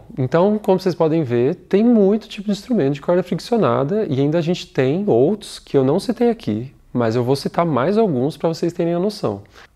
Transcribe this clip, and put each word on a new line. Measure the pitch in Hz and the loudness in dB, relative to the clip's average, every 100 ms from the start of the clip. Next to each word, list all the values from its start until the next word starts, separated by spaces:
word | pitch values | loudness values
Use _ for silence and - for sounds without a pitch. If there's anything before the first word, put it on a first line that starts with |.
| - - | -10 -6
então, | 127 165 196 214 | 0 2 2 0
como | 202 185 | 0 0
vocês | 185 160 | 0 0
podem | 160 160 | 0 0
ver, | 131 120 127 - | 0 2 0 -2
tem | - 190 | -2 2
muito | 233 226 190 214 - | 4 4 4 2 -4
tipo | - 202 | -10 -6
de | |
instrumento | 196 - 220 135 | -6 -2 0 0
de | 143 | -2
corda | - 180 | 0 0
friccionada | 180 180 - 233 143 120 143 208 214 | 0 -4 -2 0 2 0 0 -2 -2
e | 127 | 0
ainda | 143 170 | 0 0
a | |
gente | 160 180 - | -2 -4 -4
tem | - 131 170 208 | -2 0 0 2
outros | 117 147 208 - - | 2 2 0 -8 -18
que | - 139 | -2 0
eu | |
não | 131 170 | 2 0
citei | - 220 240 | -2 -2 0
aqui, | 226 - 107 131 - _ | -2 -4 -6 -6 -16 _
mas | 123 113 123 | -2 0 0
eu | |
vou | 120 139 | 0 -2
citar | - - 170 | -2 -2 0
mais | 127 147 208 | 0 0 2
alguns | 220 127 139 - | 0 0 -2 -2
para | 170 | -4
vocês | 160 170 | -2 -4
terem | 170 170 | -2 -2
a | 170 | -2
noção. | 196 208 127 101 104 - - | -4 -4 -6 -6 -12 -20 -20